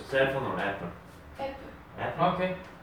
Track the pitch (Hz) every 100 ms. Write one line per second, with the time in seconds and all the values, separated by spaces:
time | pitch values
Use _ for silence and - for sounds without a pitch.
0 | - 135 135 135 123 - - - - -
1 | - - - - 269 262 - - - -
2 | - - 180 175 185 175 - -